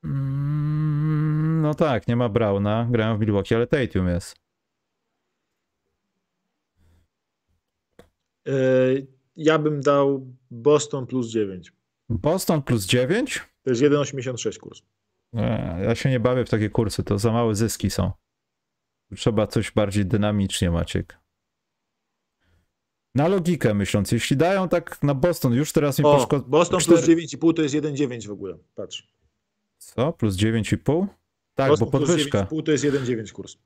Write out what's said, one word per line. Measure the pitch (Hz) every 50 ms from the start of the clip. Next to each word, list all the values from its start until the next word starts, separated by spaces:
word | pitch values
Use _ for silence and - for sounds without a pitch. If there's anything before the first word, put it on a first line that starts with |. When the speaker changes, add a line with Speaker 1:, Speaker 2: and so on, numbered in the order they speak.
| -
Speaker 1:
Mm, | 156 139 139 135 135 135 139 139 143 147 151 147 151 151 151 151 151 151 147 151 156 156 151 151 156 151 156 156 160 160 160
no | 156 151 151
tak, | - 165 151 131 107 - -
nie | 120
ma | 120 123 117
Browna, | 101 117 113 104 101 98 101 104 107 113 117 120
grają | 123 113 107 110 113 104
w |
Milwaukee, | 110 107 104 101 95 - 117
ale | 113 120 120
Tatum | - 147 127 107 - 95 92 90
jest. | 87 87 - - - _ _ _ _ _ _ _ _ _ _ _ _ _ _ _ _ _ _ _ _ _ _ _ _ _ _ _ _ _ _ _ _ _ _ _ _ _ _ _ _ _ _ _ _ _ _ _ _ _ _ _ _ _ _ _ _ _ _ _ _ _ _ _ _ _ _ _ _ _ _ _ _ _ - _ _ _ _ _ _ _ _ 135
Speaker 2:
E, | 135 135 131 131 131 131 127 127 131 139 139 135 _ _ _ _ _
ja | - 156 151 160 156
bym | 151 151 151 143
dał | 135 143 143 143 139 139 139 135 131 127 127 _ _ _
Boston | 127 117 113 147 151 147 147 - - 139 127 -
plus | 127 131 123 113
dziewięć. | 110 113 107 98 95 90 82 - _ _ _ _ _ _ _ _
Speaker 1:
Boston | 110 98 - 147 170 190 - - 175 156
plus | 139 - 131 113 92
dziewięć? | - - 123 127 127 175 226 269 262 - - - _ _ _ _
Speaker 2:
To | 135
jest | 127 113
jeden | 135 147 143 147
osiemdziesiąt | 143 - 139 135 120 127 127 120
sześć | - 113 98 -
kurs. | - - - - _ _ _ _ _ _ _ _ _ _ -
Speaker 1:
Nie, | 113 117 117 113 - 92 92 87 85 95
ja | 113 117
się | - - 139
nie | 127 -
bawię | 107 123 127 131 117
w | -
takie | - 110 107 104
kursy, | - - 113 101 - - 95
to | - 104 101
za | 101 117
małe | 110 117 120 117 107
zyski | 101 117 107 - - - 98
są. | - - 95 92 95 _ _ _ _ _ _ _ _ _ _ _ _ _ _ _ _ _ _ _ 104
Trzeba | - - 123 110 104 107 98
coś | - 120 104 -
bardziej | - - 104 98 95 104 101
dynamicznie, | 90 - 104 101 107 107 104 98 95 - - 107 87
Maciek. | 85 85 85 - - 95 - _ - _ _ _ _ _ _ _ _ _ _ _ _ _ _ _ _ _ _ _ _ _ _ _ _ _ _ _ _ _ _ _ _ _ _ _ _ _ _ _ _
Na | 123 147 170
logikę | 196 196 165 165 180 143 - 120 107
myśląc, | 101 101 - - 104 98 -
jeśli | - 117 - - 143 131
dają | 156 175 196 196 185 170
tak | - 170 - - - - -
na | 143 143
Boston, | 131 135 175 165 - - 131 117
już | 123 151 -
teraz | - 170 147 143 135 -
mi | 147
Speaker 2:
O, | 151 147 139
Speaker 1:
poszko-, | 123 - 147 143 - 120
Speaker 2:
Boston | 135 156 175 165 - 180
Speaker 1:
cztery- | - 170 170 165
Speaker 2:
plus | 139
dziewięć | 160 165 165 170 135 -
i | 131
pół | 160 165 160
to | 165
jest | 156 143 127
jeden | 151 143 156 143
dziewięć | 131 147 123 123 117 107 104
w |
ogóle, | 104 92 98 92 85 82 _ _ _
patrz. | - 101 92 - - _ _ _ _ _ _ _ _ _ _ _ _ _ _ _ _
Speaker 1:
Co? | - - _ - 120 156 170
Plus | _ - 107 95
dziewięć | 92 104 110 113 113 107 - -
i | 98
pół? | _ - 139 165 196 196 - _ _ _ _ _ _ _ _
Tak, | - 135 135
Speaker 2:
Boston | 147 - 117 131
Speaker 1:
bo |
podwyżka. | - 139 147 143 175
Speaker 2:
plus | 160 147 139
dziewięć | - 107 98 92
i |
pół | 156 156
to | 151 156
jest | 151 135 131
jeden | 147 135 139 131
dziewięć | 120 123 110 110 101
kurs. | - - 95 95 - _ _